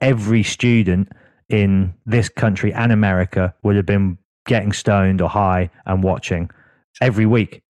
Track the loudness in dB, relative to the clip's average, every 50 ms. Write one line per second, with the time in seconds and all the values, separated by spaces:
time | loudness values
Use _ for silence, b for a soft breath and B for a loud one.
0 | 0 0 0 0 0 0 2 2 0 0 -4 -2 0 2 2 2 2 2 0 0
1 | -2 -4 B B B B B B B -4 0 0 2 2 2 2 0 -2 -4 -8
2 | _ -2 0 0 0 -2 -4 -2 -2 -2 0 0 -2 -4 -2 -2 0 2 2 2
3 | 2 2 0 0 -2 -2 -2 -2 -2 -2 -4 _ -2 0 0 0 0 0 0 0
4 | 0 -2 -2 -6 _ _ _ _ _ -2 -2 0 0 -2 -4 -4 -2 0 0 2
5 | 2 2 0 0 0 -2 0 0 0 0 0 0 -2 -4 b b b -6 -4 -2
6 | 0 -2 -2 -4 -4 -6 -6 -6 -6 -8 b b b b b b b _ _ -2
7 | -2 0 0 2 2 2 2 2 0 -2 -6 -14 _ _ _